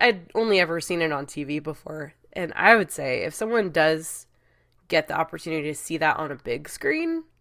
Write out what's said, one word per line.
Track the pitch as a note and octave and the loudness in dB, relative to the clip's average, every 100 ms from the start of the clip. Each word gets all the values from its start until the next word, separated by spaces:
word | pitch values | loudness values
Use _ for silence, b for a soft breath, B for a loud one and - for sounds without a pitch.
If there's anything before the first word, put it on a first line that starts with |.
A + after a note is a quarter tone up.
I'd | A#3+ G3 E3+ G#3+ | 2 2 -2 -2
only | A3+ G3 | 2 4
ever | E3+ E3 | 4 0
seen | - F3 | -2 0
it | D#3+ | 0
on | D3 C#3+ | 0 -4
T | - C#3 | -8 -4
V | D3 | -4
before. | D3+ D3+ - D#3 D3 - _ - | -4 -10 -10 -10 -12 -14 _ -6
And | E3+ - | -4 4
I | F#3+ A#3 | 6 6
would | F#3+ | 2
say | - C3+ B2+ | -2 -2 -2
if | - | -2
someone | - A3 A#3 G3 | -4 0 0 2
does | D#3+ D#3 D#3+ D#3+ - - _ _ _ _ _ _ | 4 4 4 -2 -14 -16 _ _ _ _ _ _
get | E3 D#3 | 0 2
the | - | -2
opportunity | D#3+ D#3+ - D#3+ D3+ | -2 -4 -6 -4 -4
to | D3+ | -6
see | - D#3+ | -6 -2
that | D#3 - | 0 0
on | D#3 | -4
a | C#3 | -8
big | - A#2+ D3 | -6 -6 -6
screen, | - B3+ D#4 E4 E4 D#4+ _ | -4 -2 0 -2 -4 -6 _